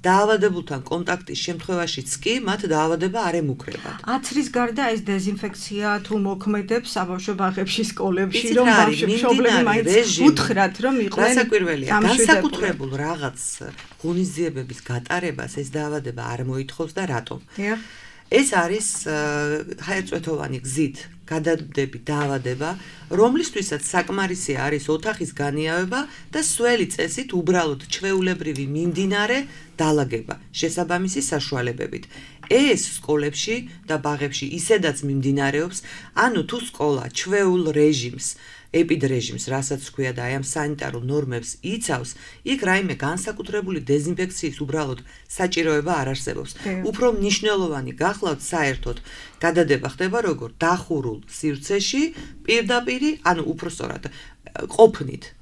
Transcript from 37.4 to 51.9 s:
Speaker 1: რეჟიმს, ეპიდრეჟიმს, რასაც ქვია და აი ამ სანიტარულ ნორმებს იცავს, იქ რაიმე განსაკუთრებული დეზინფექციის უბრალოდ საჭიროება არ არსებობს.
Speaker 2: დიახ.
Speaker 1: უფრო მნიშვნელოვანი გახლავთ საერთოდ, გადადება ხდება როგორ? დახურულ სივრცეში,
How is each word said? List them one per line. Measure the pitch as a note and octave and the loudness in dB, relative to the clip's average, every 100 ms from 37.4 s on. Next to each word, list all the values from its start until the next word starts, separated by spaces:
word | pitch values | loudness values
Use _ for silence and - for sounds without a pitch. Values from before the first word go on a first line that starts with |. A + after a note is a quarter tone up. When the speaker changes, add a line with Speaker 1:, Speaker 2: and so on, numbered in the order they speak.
| F#3+ F3+ D#3+ | 4 4 2
Speaker 1:
რეჟიმს, | D3 D3+ C#3+ A#2+ A#2+ - - - - - | 4 4 4 -2 -6 -8 -10 -16 -20 -2
ეპიდრეჟიმს, | D#3+ E3 C#3+ C3 B2+ A#2 A#2+ - | 2 2 2 2 0 -2 -6 -4
რასაც | C3+ C3+ C3+ C3+ | -4 -2 -4 -6
ქვია | - C3 | -4 -4
და | A#2+ | -2
აი | B2 | -4
ამ | C3+ | -4
სანიტარულ | C3+ D#3+ D3+ D3 C3+ B2+ B2 | -4 -2 -2 -4 -6 -6 -2
ნორმებს | D3 C3+ A#2+ A#2 - | -2 0 -4 -6 -10
იცავს, | D#3+ A3 A#3 C3 B2 - - - | -6 -4 -2 -2 -4 -14 -18 -10
იქ | - C4+ | -4 0
რაიმე | F#3+ F#3+ F#3+ C3 | 2 2 0 -2
განსაკუთრებული | C#3 F3 G3+ G#3+ G3 G#3 F#3+ E3+ | -2 -2 -6 -8 -4 -4 -2 -6
დეზინფექციის | B2+ C#3+ D3+ F3 F#3 F#3 D#3+ C3+ | 2 2 2 -2 -4 -4 -6 -6
უბრალოდ | D3 D#3 C#3+ B2 - - - | -4 -2 -2 -6 -12 -20 -16
საჭიროება | - F#3 F3 D#3+ D3+ D3 | -2 0 2 2 2 2
არ | E3 C3 | 0 0
არსებობს. | C3+ - - - | -2 -4 -6 -8
Speaker 2:
დიახ. | - G3+ F#3 | -8 -6 -2
Speaker 1:
უფრო | F#3+ G#3 B3 | -2 2 2
მნიშვნელოვანი | A3 G3+ G3+ G#3+ G3+ F3 C#3+ B2+ | 2 0 2 2 2 0 -2 -6
გახლავთ | B2+ E3+ G#3 F#3 C#3+ | 0 0 0 -2 -4
საერთოდ, | - E3+ C#3+ B2+ A#2+ A#2+ - - - - | -2 0 0 0 -4 -8 -10 -18 -20 -2
გადადება | E3+ E3+ D#3+ C3+ B2+ | 2 4 4 4 0
ხდება | - F#3 A3+ | -2 0 0
როგორ? | G#3+ D3 A#2 | 0 -2 -6
დახურულ | - E3 F3+ - D#3 B2+ G#2 - | -2 2 2 0 -2 -2 -6 -12
სივრცეში, | - D#3 C#3 - G3 G3 | -4 -4 -4 -2 0 0